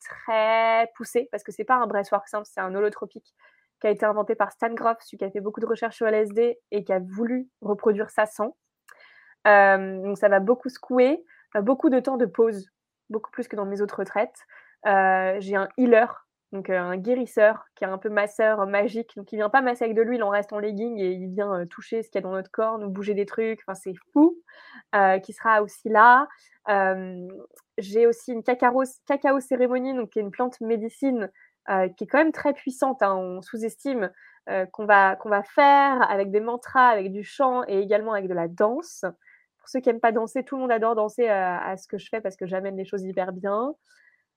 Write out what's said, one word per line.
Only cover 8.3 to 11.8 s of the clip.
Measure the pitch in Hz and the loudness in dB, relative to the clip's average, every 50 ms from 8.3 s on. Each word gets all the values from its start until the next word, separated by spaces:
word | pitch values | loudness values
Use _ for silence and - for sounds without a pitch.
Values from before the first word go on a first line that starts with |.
| - - 208 240 - _ _ _ _ _ _ - - _ _ _ _ _ _ _ _ _ _ 214 | -2 -6 -8 -8 -8 _ _ _ _ _ _ -20 -20 _ _ _ _ _ _ _ _ _ _ 6
Euh, | 208 202 196 196 196 190 190 190 190 190 | 8 8 8 6 6 2 0 -4 -8 -8
donc, | 190 202 202 - | -6 -6 -4 0
ça | 208 202 | 2 4
va | 202 196 | 4 4
beaucoup | 196 208 247 247 - 262 | 4 2 0 0 -2 -8
secouer, | - - - - 254 254 247 262 302 339 - _ _ _ _ _ - | -12 -12 -8 -2 2 4 4 4 4 0 -4 _ _ _ _ _ -4
euh, | 214 | -2
beaucoup | 202 226 269 262 | 0 0 0 2